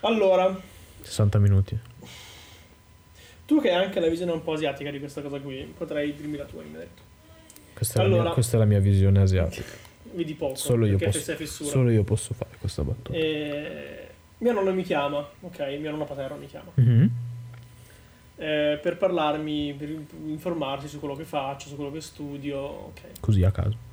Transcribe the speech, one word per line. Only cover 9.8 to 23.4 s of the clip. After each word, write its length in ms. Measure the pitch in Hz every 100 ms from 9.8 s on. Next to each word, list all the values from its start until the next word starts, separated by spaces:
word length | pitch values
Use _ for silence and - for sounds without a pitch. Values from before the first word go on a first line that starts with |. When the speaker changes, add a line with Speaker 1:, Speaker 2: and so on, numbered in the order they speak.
| - - -
Speaker 1:
Vedi 200 | 175 160
poco, 200 | 151 147
Speaker 2:
Solo 320 | 131 - 120 107
io 100 | 98
Speaker 1:
perché 160 | 82
Speaker 2:
posso, 120 | -
Speaker 1:
sei 120 | - 147
fessura. 320 | 151 - 147
Speaker 2:
solo 200 | 139 123
io 120 | 113
posso 280 | 98 104 -
fare 160 | - - -
questa 240 | 95 -
battuta. 340 | - - - 165
Speaker 1:
Eh, 920 | 156 156 147 147 156 151 143 - - - - -
mio 140 | 233
nonno 200 | 226 190
mi 100 | 185
chiama, 420 | 180 156 143 147 147 -
ok? 180 | 180 - 139 143
Mio 120 | 151
nonno 140 | 151
paterno 320 | 147 139 135 143
mi 100 | 139
chiama. 240 | - -
Speaker 2:
Mhm. 360 | - 120 117 196 - - - - - - - - - - - - -
Speaker 1:
Eh, 420 | 156 151 147 147
per 160 | 175 170
parlarmi, 800 | 190 175 151 151 151 151 147 143
per 120 | 147 160 151 160 156
informarsi 640 | 151 180 165 135 139 143
su 100 | 147
quello 160 | 147
che 100 | 139
faccio, 440 | 160 147 135 139 139
su 60 | 143
quello 140 | 143
che 80 | 151
studio, 580 | 151 - 147 143 139 139
ok. 420 | 139 - - - - -
Speaker 2:
Così 220 | - 101